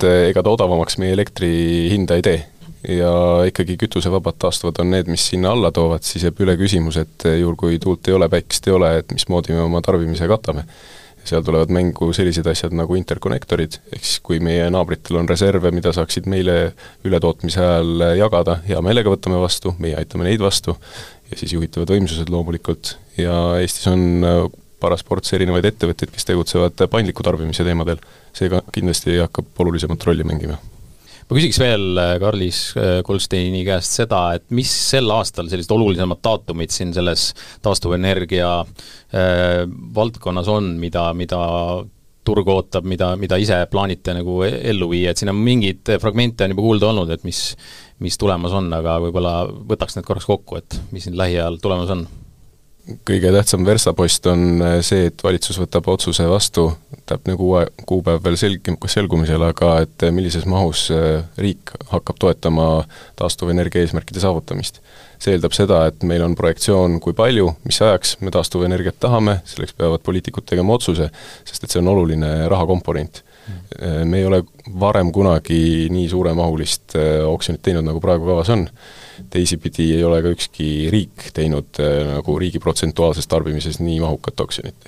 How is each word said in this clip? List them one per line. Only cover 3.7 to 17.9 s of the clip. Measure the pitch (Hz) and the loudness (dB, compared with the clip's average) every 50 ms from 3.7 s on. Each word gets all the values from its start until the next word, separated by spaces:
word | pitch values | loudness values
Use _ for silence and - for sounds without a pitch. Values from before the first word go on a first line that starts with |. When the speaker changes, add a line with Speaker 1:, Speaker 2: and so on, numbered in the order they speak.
| 90 - | -2 -4
Speaker 1:
kütusevabad | 113 - - 90 82 87 92 95 80 87 - | -4 -2 -2 -2 0 0 0 0 -2 -2 -4
taastuvad | - - 90 - - - 85 80 - | -2 -2 -2 -2 -2 -4 -4 -2 0
on | 87 90 | 0 2
need, | 92 92 85 82 | 2 0 0 0
mis | 85 90 - - | -2 -2 -2 -2
sinna | 95 90 92 92 113 | -2 0 0 2 2
alla | 123 98 85 | 2 2 2
toovad, | - 85 82 82 82 - - | 2 2 2 2 0 -2 -4
siis | - - 92 90 | -6 -4 -2 -2
jääb | 85 78 - 101 | -2 0 0 2
üle | 92 87 82 | 2 2 2
küsimus, | 98 95 98 87 80 80 78 82 | 2 2 2 2 0 0 -2 -2
et, | 78 - - - - | -4 -4 -8 -2 0
eh, | 85 80 82 | 0 2 2
juhul | 87 85 82 | 2 0 0
kui | - 87 85 85 80 | 0 0 0 0 0
tuult | - 92 90 - - 95 | 0 -2 -2 0 2 2
ei | |
ole, | 95 92 85 82 | 4 4 4 2
päikest | 85 87 - - - - - 95 | 2 0 0 -2 -8 -2 0 2
ei | 95 | 4
ole, | 90 87 80 82 80 | 4 4 4 2 0
et | - - | -2 -4
mismoodi | - - - - 90 87 80 - 82 | -8 -8 -4 -2 -2 -2 0 0 -2
me | 82 | 0
oma | 82 82 85 85 | 0 0 0 0
tarbimise | 80 - 95 85 85 80 80 80 85 87 | 0 2 0 2 0 -2 -2 -2 0 0
katame. | 110 110 - - 76 71 82 - - - - - - - - - - - | 0 0 0 -4 -4 -6 -8 -10 -16 -20 -20 -20 -20 -20 -20 -20 -20 -18
Ja | - - | -6 -2
seal | 82 82 80 | -2 0 0
tulevad | - 80 80 80 80 | 2 2 2 2 2
mängu | 90 90 90 87 - - - 82 | 2 2 2 0 0 0 -2 0
sellised | 85 - 92 87 82 85 80 | 0 0 0 0 0 0 -2
asjad | 82 78 - - 82 85 | -2 -2 -2 -4 -4 -4
nagu | 82 82 110 - | -4 -2 -2 -2
interkonnektorid, | 92 87 - - 69 - - - - - - 87 87 80 78 - - - - | -2 -2 -4 -6 -4 -4 -4 -4 -4 -2 -2 -2 -2 -2 -4 -6 -16 -16 -16
ehk | - - - | -14 -10 -6
siis | - - - | -6 -6 -6
kui | - - 87 | -4 -4 -2
meie | 80 85 82 82 85 85 85 | 0 0 0 0 0 0 2
naabritel | 90 92 87 80 80 - - - 85 | 0 0 0 0 -4 -6 -4 -4 -2
on | 85 85 80 | -2 0 0
reserve, | 85 85 98 98 98 90 85 87 | 0 2 2 2 2 2 0 0
mida | 82 87 82 87 80 | 0 0 0 0 0
saaksid | 87 82 - - 90 87 95 | 0 -2 -2 -4 -4 -2 -2
meile | 95 92 90 90 87 85 85 82 - - - - - - - 98 | -2 0 0 2 2 2 0 -2 -4 -10 -20 -20 -20 -8 -2 0
ületootmise | 92 82 82 82 80 - - 82 82 92 | 0 2 2 0 -2 -2 -6 -4 0 0
ajal | 90 90 87 82 82 85 | 2 2 2 2 0 0